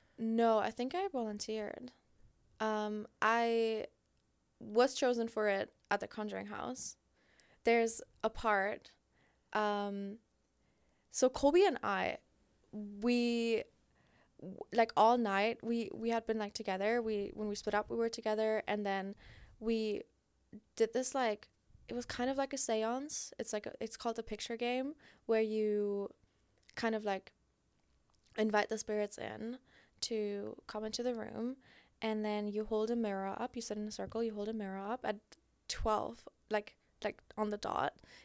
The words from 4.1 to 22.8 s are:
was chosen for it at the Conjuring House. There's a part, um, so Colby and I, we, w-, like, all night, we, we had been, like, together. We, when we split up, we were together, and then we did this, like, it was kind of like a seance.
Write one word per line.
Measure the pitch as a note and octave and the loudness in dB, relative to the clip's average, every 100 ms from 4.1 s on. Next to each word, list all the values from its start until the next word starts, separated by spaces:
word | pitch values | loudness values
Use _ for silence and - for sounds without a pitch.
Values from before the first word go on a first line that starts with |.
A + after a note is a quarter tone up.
| _ _ _ _ - | _ _ _ _ -16
was | - G#3+ C4 - | 0 4 4 4
chosen | B3+ A#3 A3+ | 2 2 0
for | A3 G#3 | 2 2
it | G3 G#3+ _ - | 2 -2 _ -4
at | G3+ | -2
the | G3+ | -2
Conjuring | - G#3+ F#3+ G3+ | -6 -6 -6 -8
House. | - A#3+ C4 - - _ _ _ - - _ | -8 -8 -8 -10 -14 _ _ _ -20 -20 _
There's | A#3 A#3 A3+ - - _ | 4 4 4 0 -6 _
a | A3 | -4
part, | - A3+ G3+ G3+ - - - _ _ _ _ _ | 0 2 4 2 -2 -12 -20 _ _ _ _ _
um, | G#3+ G#3 G#3 G3+ G3+ G3 A3 _ _ _ _ _ _ _ _ _ | 0 2 0 -2 -4 -8 -10 _ _ _ _ _ _ _ _ _
so | - B3+ | 2 2
Colby | C4 C#4+ F4 | 6 6 8
and | G4 C4+ | 6 4
I, | G#3 F#3+ - - _ _ _ _ _ | 0 0 0 -4 _ _ _ _ _
we, | G#3+ G#3 G3+ A#3+ A#3+ A#3+ A#3 A#3 A3 - _ _ _ _ _ _ - | -12 -12 -2 2 4 4 2 2 0 -2 _ _ _ _ _ _ -16
w-, | F#3 - - | -14 -12 -2
like, | A#3 A3+ - | 2 4 8
all | A3 B3 | 8 8
night, | A3 G3 G#3+ A3+ | 4 2 2 0
we, | A3+ A#3 A3+ | -2 -2 -2
we | - A3+ | -4 -2
had | A3+ A3+ | 0 0
been, | A3 | -2
like, | G#3 - | -4 -4
together. | G#3 F#3 G#3 A#3+ | -4 0 2 2
We, | A3 G#3 G3+ - | 0 -2 -4 -4
when | G#3+ | -4
we | |
split | G#3 G#3+ G#3 | -4 0 0
up, | G#3+ | 0
we | A#3 | 0
were | A3+ | 0
together, | A3+ A3 G#3+ A3 G#3+ - | 0 0 2 2 2 0
and | G#3 | -2
then | G3+ G3 G3 - - - - - | 0 -2 -4 -10 -16 -20 -20 -6
we | A3 A3+ G#3+ G3+ - _ _ _ _ G#3+ - - | 0 0 0 -2 -6 _ _ _ _ -20 -8 0
did | A3 | 2
this, | B3+ B3+ | 2 0
like, | C4+ A#3 G#3 - _ _ - - | 2 0 0 -8 _ _ -20 -10
it | A#3+ | -8
was | - | -6
kind | - B3 | -2 0
of | C4+ | 0
like | C#4 | -2
a | C4+ | -2
seance. | - A3 | 0 0